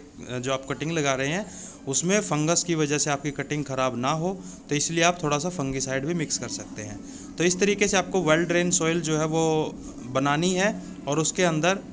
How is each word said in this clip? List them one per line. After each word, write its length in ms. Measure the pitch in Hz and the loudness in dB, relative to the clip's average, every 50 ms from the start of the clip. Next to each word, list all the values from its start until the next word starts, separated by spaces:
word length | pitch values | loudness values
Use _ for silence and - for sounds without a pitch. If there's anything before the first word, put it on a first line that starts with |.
| 143 - - - - 113 | -4 -12 -16 -16 -12 -8
जो 220 | 123 127 123 135 135 | -6 -4 -2 -2 -2
आप 120 | 131 - - | -2 -2 -4
कटिंग 220 | 139 120 139 160 | -6 -4 -4 -2
लगा 220 | 170 160 143 139 135 | 0 0 2 2 2
रहे 140 | 127 135 | 2 0
हैं 180 | 143 160 196 214 - - - - - - - - | 0 -2 -2 -4 -6 -10 -14 -14 -14 -16 -12 -6
उसमें 320 | 135 135 - 165 175 196 214 | -2 -2 0 2 2 2 2
फंगस 420 | 202 - 156 147 151 160 170 165 - | 2 2 0 0 2 2 2 2 2
की 120 | 170 165 | 0 0
वजह 220 | 156 156 143 147 | 0 2 2 2
से 120 | 143 - 156 | 0 0 0
आपकी 220 | 143 139 147 151 | -2 -2 -4 -6
कटिंग 320 | 139 - 139 139 147 151 135 | -6 -6 -4 -4 -4 -4 -4
ख़राब 340 | 135 135 127 131 127 117 | -4 -2 0 0 0 0
ना 140 | 117 123 135 | -2 0 0
हो, 260 | 156 156 165 185 196 185 - - - - - - | 0 0 0 -2 -4 -4 -10 -16 -16 -14 -6 -2
तो 60 | 143 | 0
इसलिए 280 | 170 - - 165 165 165 | 0 0 0 2 4 4
आप 160 | 175 175 - 160 | 4 4 2 0
थोड़ा 140 | 151 147 | 0 0
सा 120 | 143 143 180 | 0 0 -2
फंगीसाइड 560 | 180 180 139 135 135 135 127 131 131 135 135 | -4 -2 -4 -2 -2 -2 -2 -2 -2 -2 -2
भी 80 | 156 175 | -2 -2
मिक्स 240 | 170 - - - | -2 -2 -2 -4
कर 100 | - 127 | -4 -4
सकते 340 | - - - 101 - - - | -6 -8 -10 -10 -12 -10 -10
हैं। 180 | 107 107 104 101 - - - - - - - | -10 -10 -10 -12 -12 -14 -14 -14 -14 -12 -2
तो 60 | - 165 | 2 2
इस 160 | 180 175 180 | 2 4 4
तरीके 280 | 202 196 202 202 208 | 4 2 4 4 4
से 100 | 196 202 | 4 4
आपको 220 | 185 180 180 185 190 | 2 2 2 0 2
well 240 | 156 156 156 165 175 | 4 4 4 4 4
drain 280 | 160 170 175 175 180 170 | 2 2 2 2 4 2
soil 260 | - 165 160 165 175 | 2 2 2 2 2
जो 160 | 165 156 156 | 0 0 2
है 80 | 151 156 | 2 2
वो 500 | 156 156 165 160 160 160 156 151 - - - - - - - - | 2 2 2 4 4 4 2 0 -2 -4 -8 -12 -12 -14 -12 -10
बनानी 440 | - 123 131 135 143 143 151 175 185 | -2 0 0 2 2 2 2 2 2
है 220 | 185 180 196 214 220 - - - - - - | 2 2 2 2 0 -2 -8 -12 -14 -10 -4
और 120 | 135 147 156 | -2 0 0
उसके 240 | 156 - - - 185 | 0 0 2 2 2
अंदर 360 | 170 156 151 156 180 196 202 - - | 4 4 2 2 2 0 0 -4 -12